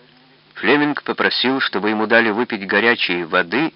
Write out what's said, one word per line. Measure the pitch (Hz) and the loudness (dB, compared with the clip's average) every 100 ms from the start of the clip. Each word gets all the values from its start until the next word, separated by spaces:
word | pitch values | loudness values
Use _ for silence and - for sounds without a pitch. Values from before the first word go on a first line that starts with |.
| _ _ _ _ _ | _ _ _ _ _
Флеминг | - 95 143 147 143 | -4 2 2 2 -2
попросил, | - 107 98 - 120 135 | -4 -2 0 0 0 0
чтобы | - 101 104 | -2 -2 -2
ему | 107 107 | -2 2
дали | 117 113 | 4 4
выпить | 104 120 110 95 | 0 -2 -6 -2
горячей | 101 113 107 - 87 | 2 2 2 0 -2
воды, | 82 90 87 110 156 | -2 -2 0 -2 -4